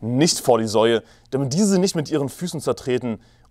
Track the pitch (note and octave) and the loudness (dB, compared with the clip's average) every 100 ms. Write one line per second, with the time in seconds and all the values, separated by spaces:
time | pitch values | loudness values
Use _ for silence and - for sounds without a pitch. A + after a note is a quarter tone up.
0 | A2 B2 E3 - - A#2 A2+ G#2+ A2+ A2+ | -4 2 2 2 2 2 4 2 4 2
1 | - - - C3 C#3 D3+ G#3 F#3+ F#3 E3+ | -2 -20 -8 -4 -2 0 2 2 0 -2
2 | D3 D3 C3+ - F3 D3+ C3+ A#2+ - B2 | -2 -2 -4 -6 -8 -6 -4 -4 -2 -4
3 | A#2+ G#2+ - _ _ | -2 -8 -10 _ _